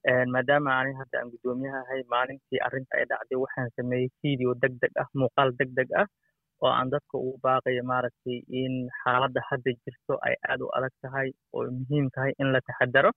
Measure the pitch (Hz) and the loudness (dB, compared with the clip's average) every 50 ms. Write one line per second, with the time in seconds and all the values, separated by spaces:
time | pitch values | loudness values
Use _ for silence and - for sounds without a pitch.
0 | - 135 127 127 127 123 127 127 127 131 143 147 147 139 131 131 131 135 135 131 | 4 4 4 4 4 2 2 0 2 4 2 4 4 2 2 2 0 -2 -4 -8
1 | 135 _ - 127 120 120 120 117 - 123 123 127 135 139 139 135 127 127 135 131 | -10 _ -6 -6 -6 -6 -12 -6 -4 -4 -2 -2 -4 -4 -6 -6 -6 -4 -6 -6
2 | 127 123 120 120 127 131 135 139 _ _ 131 127 - 123 131 131 131 _ - 139 | -4 -2 0 0 0 0 -4 -14 _ _ -2 -2 -2 -2 -2 -4 -6 _ -2 -2
3 | 127 123 131 110 110 _ 131 127 131 - - - 127 120 _ - 120 123 123 127 | 0 -2 -2 -6 -4 _ -2 -2 -2 -2 -2 -4 -4 -4 _ -6 -4 -2 0 0
4 | 127 127 _ _ - 147 139 123 127 123 123 120 135 131 127 120 - - - - | 0 -2 _ _ -2 -2 0 2 2 0 2 2 0 0 2 0 -2 0 0 -2
5 | - - - 139 131 120 _ - 135 131 123 123 135 127 127 131 127 127 - - | -4 -2 0 0 0 2 _ 4 4 4 2 0 -4 -2 0 -2 -2 2 2 0
6 | 202 202 _ _ _ _ _ _ _ _ _ _ - 131 123 123 127 127 143 147 | 0 0 _ _ _ _ _ _ _ _ _ _ 0 2 2 2 0 0 -2 -4
7 | _ _ - 131 127 127 135 135 - 131 131 131 _ 139 127 123 123 127 127 127 | _ _ -6 -4 -4 -4 -6 -2 0 2 2 2 _ 0 -2 -2 -2 0 0 0
8 | 123 120 _ _ _ 127 123 120 - - 127 127 131 131 131 127 127 123 - - | 0 -2 _ _ _ -6 -6 -6 -8 -6 -4 -2 -2 0 -2 -2 -4 -6 -8 -4
9 | - 131 123 123 131 135 127 135 127 - 139 127 123 131 123 - _ - 123 _ | 0 2 2 4 2 2 0 -4 -2 -2 -4 -2 -2 -2 -4 -4 _ -14 -14 _
10 | _ - 139 - - 123 123 - - - 131 127 127 - - 127 131 131 _ _ | _ -4 -4 -2 0 -2 -2 -2 -2 -4 -4 -2 -4 -2 -2 -2 -2 -2 _ _
11 | - 131 131 139 135 131 - _ _ _ - 131 120 123 127 127 131 127 147 147 | -14 -6 -4 -4 -4 -4 -6 _ _ _ -4 -4 -4 -4 -4 -6 -2 0 2 2
12 | 139 131 - 139 131 139 135 - 139 135 131 131 - - - - 127 123 123 135 | 2 0 0 -2 -2 -2 0 0 0 2 2 2 0 -2 -2 0 0 4 4 6
13 | 147 208 247 | 6 6 2